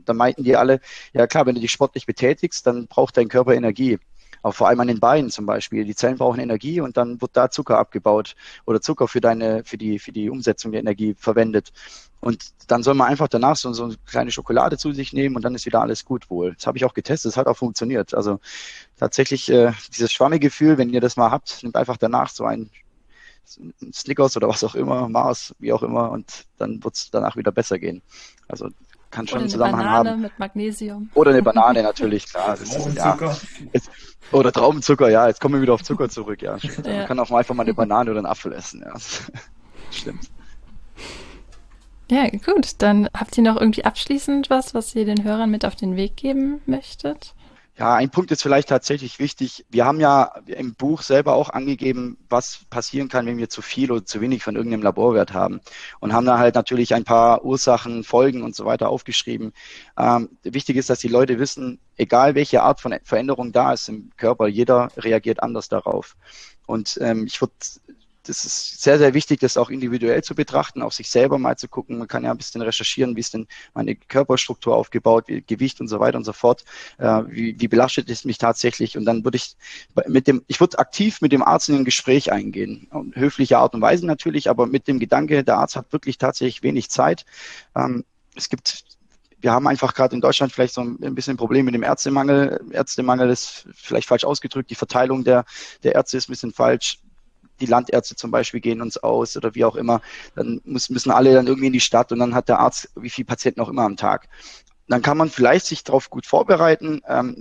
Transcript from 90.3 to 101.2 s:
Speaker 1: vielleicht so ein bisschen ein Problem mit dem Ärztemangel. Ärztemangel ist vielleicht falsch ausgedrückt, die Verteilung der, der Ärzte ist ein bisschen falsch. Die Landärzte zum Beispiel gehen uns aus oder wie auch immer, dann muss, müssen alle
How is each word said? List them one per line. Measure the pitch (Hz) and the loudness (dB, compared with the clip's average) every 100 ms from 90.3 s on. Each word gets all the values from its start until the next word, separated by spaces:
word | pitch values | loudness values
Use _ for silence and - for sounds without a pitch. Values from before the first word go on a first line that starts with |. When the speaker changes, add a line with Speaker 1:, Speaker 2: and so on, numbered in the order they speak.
| 123 135 | 2 0
Speaker 1:
vielleicht | - 127 - | 0 -2 -2
so | |
ein | 120 123 139 131 | -8 -8 -8 -6
bisschen | 127 | -6
ein | 127 | -4
Problem | 110 127 131 | 0 2 2
mit | |
dem | 120 | 0
Ärztemangel. | 120 135 - 139 139 139 139 - - | -2 -4 -2 0 2 2 2 -2 -6
Ärztemangel | - - - 127 127 127 | -4 -4 -2 0 2 2
ist | 123 - - - | 2 -4 -14 -20
vielleicht | - - 113 - | -20 -6 -4 0
falsch | 120 - | 0 2
ausgedrückt, | 147 - 139 - | -4 -4 -8 -8
die | 113 | -8
Verteilung | - 127 131 131 | -4 0 0 0
der, | 123 123 123 - - - | 2 2 2 -8 -20 -4
der | - - | 0 2
Ärzte | 135 135 | 0 -4
ist | - | -6
ein | |
bisschen | 127 120 | -8 -10
falsch. | - 123 123 - - _ _ _ _ _ _ | 0 2 2 -2 -10 _ _ _ _ _ _
Die | 127 | 2
Landärzte | 120 120 - - - | 2 2 0 -2 -8
zum | 117 | -4
Beispiel | 120 120 120 | -2 -2 -4
gehen | 110 113 | -4 -4
uns | 117 - | -6 -6
aus | 113 117 117 - | -2 0 -2 -4
oder | 113 | -6
wie | 113 117 | 0 0
auch | 117 | 0
immer, | 117 117 - - - - | 0 -2 -2 -16 -12 -8
dann | 117 117 - | -6 -6 -8
muss, | 127 - | -8 -6
müssen | 127 135 | -4 2
alle | 123 | 4